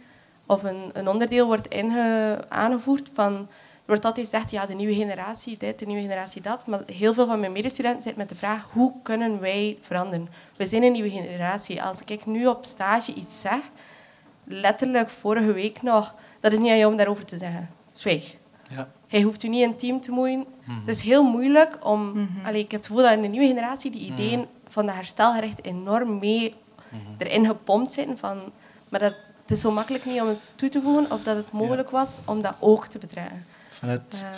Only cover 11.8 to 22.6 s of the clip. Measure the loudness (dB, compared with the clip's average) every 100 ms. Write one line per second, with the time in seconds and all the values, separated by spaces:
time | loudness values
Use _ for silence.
11.8 | -6 -8 -10 -10 -4 0 2 0 -4 -4
12.8 | 0 0 0 -10 -8 -6 -2 -4 -6 -16
13.8 | -20 -20 -20 _ _ _ -14 0 2 2
14.8 | 2 2 0 -2 0 2 2 2 -2 -4
15.8 | 2 2 2 -6 -20 -2 2 4 6 6
16.8 | 6 6 2 0 -6 -10 -8 -8 -10 -16
17.8 | _ -6 -2 -2 -2 -18 _ _ -16 -12
18.8 | -12 -16 -2 2 2 0 -2 2 2 0
19.8 | -4 -4 -4 -2 0 -2 -6 -12 -12 -8
20.8 | -4 -2 4 6 8 4 6 6 6 4
21.8 | 0 0 0 -2 -4 -4 -4 -4